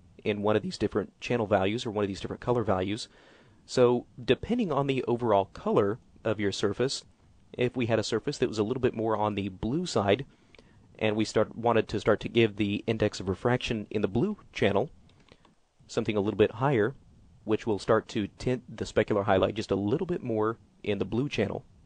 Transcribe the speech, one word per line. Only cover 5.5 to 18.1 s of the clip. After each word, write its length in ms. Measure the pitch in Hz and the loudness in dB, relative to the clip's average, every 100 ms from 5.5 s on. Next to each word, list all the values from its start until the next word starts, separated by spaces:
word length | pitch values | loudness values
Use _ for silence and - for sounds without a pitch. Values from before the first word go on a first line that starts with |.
| - 208 190 101 117 - - | -4 0 2 2 0 -8 -6
of 160 | 110 104 | -4 -2
your 120 | 101 | -2
surface, 520 | - 101 101 127 - - _ _ _ _ | 0 0 0 -2 -4 -12 _ _ _ _
if 240 | - 123 - | -4 -2 -2
we 100 | 113 | 0
had 140 | 113 | 0
a 40 | |
surface 340 | 104 110 - - | 0 -2 -2 -2
that 100 | 127 | -2
was 100 | 107 | 0
a 60 | |
little 160 | 107 127 | -2 0
bit 140 | 120 | 0
more 220 | - 110 107 | 0 -2 0
on 200 | 104 101 | 0 -2
the 120 | 98 | -4
blue 380 | 92 107 151 180 | -4 -4 -2 -2
side, 400 | 113 101 101 135 _ _ - - - - - | 0 2 2 -2 _ _ -20 -20 -20 -20 -4
and 160 | 107 | -2
we 100 | 107 | 0
start, 320 | 107 113 104 - | 0 0 0 0
wanted 300 | 113 110 - | 2 2 0
to 120 | 107 | 0
start 180 | 117 104 | 2 0
to 80 | - | 0
give 280 | 117 113 101 | 2 2 2
the 260 | 104 104 - | -2 -2 -2
index 320 | 110 107 - | 0 0 -2
of 80 | 92 | -4
refraction 580 | 92 120 123 - 113 104 | -2 0 0 -2 -6 -4
in 120 | 110 | -2
the 60 | 101 | -2
blue 280 | 107 196 208 - | 0 -2 -4 -12
channel 380 | - 107 98 139 - - _ _ - _ _ _ _ - | 0 2 2 -2 -8 -20 _ _ -20 _ _ _ _ -8
something 300 | - 113 107 | -4 -2 0
a 40 | |
little 160 | 98 101 | 0 2
bit 160 | 104 | 2
higher, 420 | 107 135 127 107 135 - - - - | 2 2 2 2 -2 -16 -20 -20 -10
which 220 | - 107 117 | -2 -2 0
will 120 | 98 | -2
start 280 | - 110 | 2 2
to 180 | - | 0